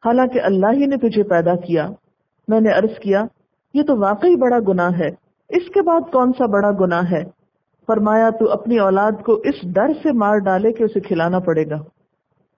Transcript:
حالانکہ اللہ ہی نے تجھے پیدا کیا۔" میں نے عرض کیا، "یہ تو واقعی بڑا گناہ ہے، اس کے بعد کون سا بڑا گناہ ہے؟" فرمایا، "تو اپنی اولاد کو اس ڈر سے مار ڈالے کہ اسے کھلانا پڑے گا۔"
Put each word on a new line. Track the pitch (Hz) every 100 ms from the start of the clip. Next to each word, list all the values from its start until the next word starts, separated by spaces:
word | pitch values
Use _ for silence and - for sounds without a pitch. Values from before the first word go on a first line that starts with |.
| 226
حالانکہ | 247 254 247
اللہ | - 190 202
ہی | 269 285
نے | 269
تجھے | 233 220
پیدا | 202 175 170 175
کیا۔" | 180 165 151 - _ _ _ _ -
میں | 220
نے | 220
عرض | 165 220 -
کیا، | 202 196 226 - _ _ _
"یہ | 285
تو | 294 240
واقعی | 196 208 359 349
بڑا | 247 240 196
گناہ | 185 175 175
ہے، | 151 - _ _ _
اس | 349 349
کے | 403
بعد | 339 330 330
کون | 262 254 254
سا | 240
بڑا | 202 202
گناہ | 196 180 170 180
ہے؟" | 170 185 - _ _ _ _ -
فرمایا، | 220 208 220 226
"تو | 226 220
اپنی | 208 226 233
اولاد | 196 196 208 214 -
کو |
اس | 220 - -
ڈر | 180 180 262 302
سے | 311
مار | 240 208 214
ڈالے | 190 185 220
کہ | 226
اسے | 220 214
کھلانا | 190 170 165 185
پڑے | 180 156 147
گا۔" | 151 156 _ _ _ _ _ _